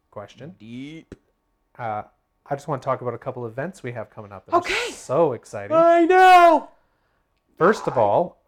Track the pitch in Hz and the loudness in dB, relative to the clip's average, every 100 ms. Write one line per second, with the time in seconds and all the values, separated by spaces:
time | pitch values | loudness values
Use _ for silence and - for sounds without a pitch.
0 | _ 107 101 - 143 185 110 120 139 160 | _ -20 -20 -20 -20 -20 -18 -16 -16 -18
1 | - - _ _ _ _ _ - 117 107 | -20 -20 _ _ _ _ _ -12 -10 -10
2 | - _ _ _ - 139 - 135 139 123 | -12 _ _ _ -12 -12 -8 -8 -6 -6
3 | 120 117 139 120 117 117 165 - 127 120 | -6 -10 -12 -12 -12 -12 -12 -12 -14 -12
4 | 107 - 101 98 - 349 349 415 480 269 | -14 -18 -20 -20 -6 -4 -4 -6 -8 -12
5 | - 135 160 113 - 107 101 320 339 339 | -4 0 0 -2 -10 -14 -4 0 2 4
6 | 330 370 370 359 339 311 - _ _ _ | 4 6 8 8 8 4 0 _ _ _
7 | _ _ _ _ _ - 165 214 - 127 | _ _ _ _ _ 0 2 2 -2 0
8 | 104 117 175 - | 2 2 -2 -8